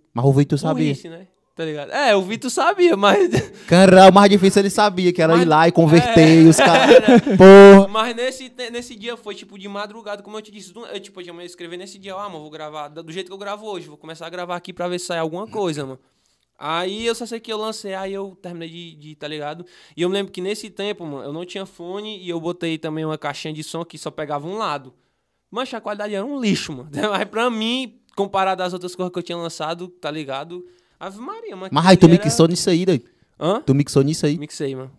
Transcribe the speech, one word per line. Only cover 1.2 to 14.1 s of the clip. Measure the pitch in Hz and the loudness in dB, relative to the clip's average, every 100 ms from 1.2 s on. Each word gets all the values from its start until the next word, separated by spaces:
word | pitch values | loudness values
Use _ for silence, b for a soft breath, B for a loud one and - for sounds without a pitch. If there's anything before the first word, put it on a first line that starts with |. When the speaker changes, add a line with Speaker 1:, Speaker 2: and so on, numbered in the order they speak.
| 190 _ _ | -20 _ _
Speaker 2:
Tá | - | -14
ligado? | 160 151 143 | -12 -12 -10
É, | - 277 202 | -4 0 0
o | |
Vitor | 185 226 254 | -2 -8 -8
sabia, | 285 311 403 349 196 | -4 -2 2 0 2
mas | 202 403 359 - - | 2 2 0 -2 -6
<laughs> | - - | -12 -2
Speaker 1:
Caralho, | 170 190 185 190 | 4 6 8 8
o | |
mais | 185 202 | 8 6
difícil | 202 190 196 | 4 2 0
ele | 196 | -2
sabia, | 196 208 185 180 | 0 -2 0 -2
que | 175 | 0
era | 160 | 0
Speaker 2:
Mas | 165 | 2
Speaker 1:
ir | |
lá | 175 156 165 | 2 2 2
e | |
converter | 170 160 165 156 226 156 | 2 4 4 4 4 6
Speaker 2:
é, | 165 | 8
Speaker 1:
e | 160 | 8
os | 156 | 6
caras. | 277 165 - 254 | 4 4 6 6
Speaker 2:
<laughs> | |
era. | 220 240 - 190 | 8 4 4 8
Speaker 1:
Porra. | 185 196 196 196 196 | 12 12 12 12 8
Speaker 2:
Mas | 214 226 226 | 0 -4 -4
nesse, | 254 254 262 | -8 -8 -16
te-, | 247 240 | -14 -12
nesse | 240 240 226 | -12 -12 -14
dia | 226 233 | -14 -14
foi, | 214 190 | -14 -18
tipo, | 196 196 | -18 -18
de | 196 | -14
madrugada, | 202 208 220 208 202 | -12 -14 -14 -14 -14
como | 202 214 | -14 -18
eu | |
te | 214 | -18
disse. | 208 180 | -20 -20
Do, | 180 240 | -20 -16
eu, | 202 | -16
tipo, | 202 185 | -18 -20
eu | 180 | -20
tinha | 170 | -18
escrever | 175 175 170 175 | -20 -20 -18 -16
nesse | 190 190 | -18 -20
dia, | 196 | -18
"Ah, | 190 202 | -14 -14
mano, | 165 | -16
vou | 151 | -18
gravar | 151 151 151 147 | -18 -16 -16 -16
da, | 151 | -18
do | 160 | -18
jeito | 165 180 | -16 -16
que | |
eu | 190 | -14
gravo | 202 208 220 | -14 -14 -12
hoje, | 190 151 | -16 -16
vou | 147 | -20
começar | 156 | -20